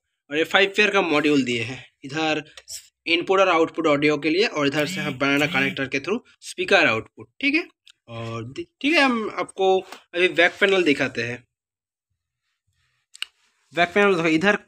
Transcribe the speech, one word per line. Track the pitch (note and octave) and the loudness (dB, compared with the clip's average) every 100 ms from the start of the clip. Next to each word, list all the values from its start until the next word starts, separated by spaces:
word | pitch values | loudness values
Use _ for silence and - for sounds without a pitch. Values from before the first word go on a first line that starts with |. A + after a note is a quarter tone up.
| _ _ - | _ _ -8
और | D3 | -4
ये | |
फ़ाइव | D#3+ F#3+ G3 G3 | 0 2 2 2
पेयर | G#3 | 2
का | G3 | 2
मॉड्यूल | F3 D3 D3+ D3 | 2 2 2 2
दिए | B2 A#2+ | 0 -2
हैं। | A2+ B2+ - _ | -6 -10 -18 _
इधर | C#3 D3+ D#3 D3+ D3 - - - - _ - | -10 -4 -4 -4 -8 -18 -20 -20 -20 _ -4
इनपुट | E3+ D#3+ F#3+ | -2 0 2
और | F#3 | 4
आउटपुट | E3 D#3+ - D#3+ | 2 0 0 0
ऑडियो | C#3+ D3 D3 | 2 2 0
के | D#3 | 0
लिए, | E3+ A#3 | 0 0
और | D#3+ C#3 | 0 -2
इधर | D3+ D3 | -2 -4
से | F#3 | -4
हम | D3 C3 | -6 -2
बनाना | C#3 C#3+ D3+ | 0 2 0
कनेक्टर | C3+ C#3 C#3 C3 | 0 -2 -4 -6
के | C#3 | -6
through | C#3+ A#3 - _ | -4 -6 -8 _
स्पीकर | - - F3+ F#3+ C#3+ | -14 -8 0 2 2
आउटपुट, | A2 - - - - | 0 -6 -18 -20 -8
ठीक | C#4 | -4
है। | D4+ F4+ _ _ _ - | -4 -6 _ _ _ -18
और | A#2 A#2 A#2 A#2 | -12 -10 -10 -10
दि-, | C#3+ E3+ _ | -14 -16 _
ठीक | C#4 | -2
है, | D#4+ | 2
हम | C4+ A#3 G#3 | 2 0 -6
आपको | - F3 - F#3+ F#3+ | -8 -8 -2 2 2
अभी | F#3 - _ F3 F3+ | -2 -16 _ -2 0
बैक | D3+ F3 - | 2 0 2
पैनल | G3+ F#3+ | 2 2
दिखाते | E3 C#3 C3 A#2 | 2 0 -2 -4
हैं। | A#2 B2 _ _ _ _ _ _ _ _ _ _ _ _ _ _ _ _ _ - - _ _ _ _ | -8 -10 _ _ _ _ _ _ _ _ _ _ _ _ _ _ _ _ _ -18 -18 _ _ _ _
बैक | C#3+ F3 | -2 0
पैनल | G3+ G3+ | 4 4
देखो, | F3+ E3 | 4 2
इधर | D#3+ G3 G3+ | 2 2 0